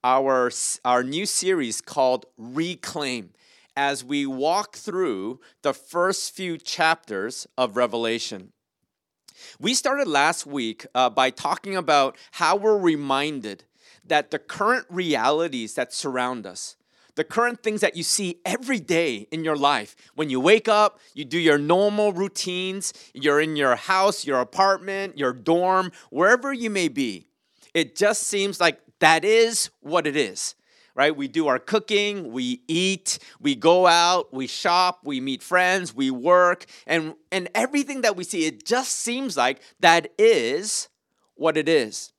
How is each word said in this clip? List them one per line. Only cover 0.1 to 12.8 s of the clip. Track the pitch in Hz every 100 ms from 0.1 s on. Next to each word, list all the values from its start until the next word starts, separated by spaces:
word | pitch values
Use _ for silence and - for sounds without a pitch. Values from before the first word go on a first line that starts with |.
| 131 135 131 123
s-, | - - -
our | 123 123
new | 127 156 202
series | - 185 185 123 107
called | - 147 131 127 - -
Reclaim | 117 135 170 175 - - 143 123 90 _ _ _ _ -
as | 139 139
we | 123 143 139
walk | 131 147 185 208 -
through | - 185 175 98 101 131 _ _
the | 147 135
first | - 170 180 190 - -
few | 185 165
chapters | - - 160 165 - 101 107 - - -
of | 123 104
Revelation. | 120 117 117 117 - 98 92 _ _ _ _ _ _ _ - _ - -
We | 175 254
started | 285 277 247
last | 143 151 170 143
week, | 143 113 110 - 127
uh, | 127
by | 110 131
talking | - - 190 196 190
about | 165 147 135 - -
how | - 165 196
we're | 214
reminded | 208